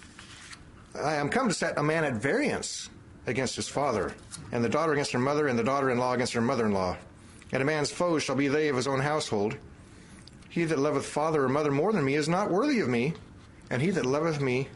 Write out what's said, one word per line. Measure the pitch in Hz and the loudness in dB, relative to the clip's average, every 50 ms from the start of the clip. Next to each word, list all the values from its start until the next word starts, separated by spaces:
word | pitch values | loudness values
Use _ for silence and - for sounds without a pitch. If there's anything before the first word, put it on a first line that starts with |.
| - - - - - - - - - - - - - - - - - - - | -20 -20 -20 -20 -20 -18 -18 -18 -18 -18 -18 -18 -18 -20 -20 -20 -18 -12 -6
"I | - 117 147 156 | -4 -2 0 0
am | 143 143 143 | 0 0 2
come | - 262 262 208 | 2 2 2 2
to | 156 | 0
set | - - 127 - 143 | 0 -2 0 0 2
a | |
man | 147 151 160 165 156 | 2 2 2 2 2
at | 143 123 | 0 0
variance | 104 117 139 185 269 302 220 107 82 - - - - - - - - - - - - - | 0 0 2 2 2 2 0 0 -2 -4 -6 -8 -8 -10 -12 -14 -18 -20 -20 -20 -8 -6
against | 127 117 131 127 - - | -2 0 0 0 -2 -2
his | 107 - - | -4 -6 -4
father, | - 135 147 135 113 98 80 69 - - - - - - - - | -2 0 0 2 2 0 0 -2 -4 -10 -14 -16 -14 -14 -8 -4
and | 127 120 | -2 0
the | 117 110 | 2 2
daughter | 151 147 165 160 | 2 2 2 2
against | 147 143 135 - | 2 2 0 0
her | - 123 | 0 0
mother, | 127 139 147 151 151 139 | 2 2 2 2 2 2
and | 120 117 | 2 2
the | 107 | 2
daughter-in-law | 135 135 143 135 131 120 123 127 127 | 2 2 2 2 2 2 2 2 2
against | 123 120 123 110 - | 2 0 0 0 0
her | 117 | 0
mother-in-law. | 113 123 139 120 113 107 101 95 92 90 85 - - - - - - - - - - - | 0 2 2 2 2 2 2 2 2 0 -2 -4 -10 -16 -20 -20 -20 -20 -20 -20 -8 -4
And | - 127 | -2 0
a | 131 | 0
man's | 151 156 151 143 - | 2 0 0 0 -2
foes | - - 175 175 165 143 | 0 0 0 2 2 0
shall | - - 131 | 0 0 0
be | 131 143 139 | 0 2 2
they | 135 156 156 143 | 2 2 2 2
of | 131 | 2
his | 127 131 | 0 0
own | 139 135 131 | 0 0 0
household. | 139 147 156 156 - - 113 101 101 110 - - - - - - - - - - - - - - - - - - - - | 0 0 0 0 0 0 0 0 0 0 -2 -6 -10 -16 -20 -20 -20 -20 -20 -20 -20 -20 -20 -20 -20 -20 -20 -20 -18 -6
He | - 170 170 | -2 -2 0
that | 156 160 135 | 0 2 2
loveth | 139 151 135 135 - | 2 2 2 0 -2
father | - - 147 151 165 156 147 135 | -2 -2 0 2 2 2 2 2
or | 127 | 2
mother | 135 151 151 143 | 2 2 2 2
more | 139 143 165 214 | 2 2 2 2
than | 220 175 139 | 2 2 2
me | 135 143 | 2 2
is | 151 143 156 | 2 2 2
not | 175 190 208 - | 2 2 2 2
worthy | 170 196 269 302 277 214 | 2 2 2 2 2 2
of | 151 120 | 2 2
me, | 123 117 123 156 - - - - - - - - - - - - | 2 2 2 0 -2 -4 -10 -18 -20 -20 -20 -20 -20 -16 -8 -4
and | 135 123 | -2 0
he | 147 196 | 2 2
that | 208 151 127 | 2 2 2
loveth | 127 139 151 165 170 156 143 | 2 2 2 2 0 0 0
me, | 139 127 123 131 135 - - | 0 2 2 0 -2 -4 -8